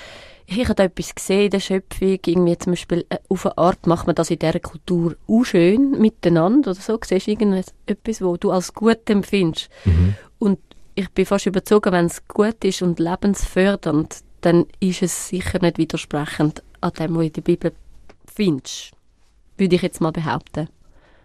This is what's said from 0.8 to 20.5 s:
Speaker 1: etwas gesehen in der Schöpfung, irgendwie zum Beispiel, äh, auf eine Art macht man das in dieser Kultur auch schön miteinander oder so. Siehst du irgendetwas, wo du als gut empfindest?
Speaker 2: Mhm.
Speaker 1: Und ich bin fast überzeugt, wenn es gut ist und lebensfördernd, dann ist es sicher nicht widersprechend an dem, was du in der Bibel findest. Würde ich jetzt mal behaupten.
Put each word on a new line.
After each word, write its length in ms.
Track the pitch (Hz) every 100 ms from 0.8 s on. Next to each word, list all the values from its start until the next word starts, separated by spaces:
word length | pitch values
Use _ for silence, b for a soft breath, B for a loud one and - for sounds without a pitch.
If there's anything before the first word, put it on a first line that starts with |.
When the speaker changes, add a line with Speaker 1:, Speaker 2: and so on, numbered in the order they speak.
Speaker 1:
etwas 320 | 190 - - -
gesehen 300 | - 190 208
in 60 |
der 100 | 196
Schöpfung, 580 | - 190 - - 190 185 170
irgendwie 320 | 175 175 170
zum 160 | 185
Beispiel, 320 | 175 - 170 -
äh, 120 | - -
auf 160 | 190 196
eine 120 | -
Art 300 | 170 185 175
macht 180 | 165 -
man 80 | 165
das 120 | 165
in 80 | 160
dieser 200 | 160 170
Kultur 560 | - - - 175 170 - -
auch 160 | 220 247
schön 460 | 180 170 226 277
miteinander 800 | 277 220 - 170 170 175 277 214
oder 100 | 185
so. 180 | - 220
Siehst 240 | - 185 -
du 40 |
irgendetwas, 880 | 214 208 190 - - - 196 - 220
wo 140 | 185 175
du 160 | 196
als 220 | 185 -
gut 360 | - 220 226 -
empfindest? 600 | 202 - 202 165 - - B 95
Speaker 2:
Mhm. 300 | 82 92 101 B -
Speaker 1:
Und 200 | 208 190 _ - - -
ich 140 | 185
bin 140 | - 185
fast 200 | 202 196
überzeugt, 440 | 185 - 214 208
wenn 180 | 180 170
es 200 | - -
gut 380 | - 214 226 190
ist 160 | -
und 180 | 180 160
lebensfördernd, 1160 | 165 185 202 190 - 185 196 196 170 151 160 - - -
dann 240 | 175 170 - -
ist 220 | 190 175
es 260 | 175 - -
sicher 300 | 180 - 180
nicht 160 | 170 165
widersprechend 840 | 156 160 - 147 156 - 151 - - -
an 100 | 180 -
dem, 160 | 160 165
was 40 |
du 60 | 160
in 40 |
der 100 | 165
Bibel 280 | 170 175 165 - - - - - -
findest. 680 | - 196 135 - - - _ _ _ _ _ _ -
Würde 220 | 190 175
ich 40 |
jetzt 180 | 175 -
mal 100 | 160
behaupten. 560 | 165 156 151 -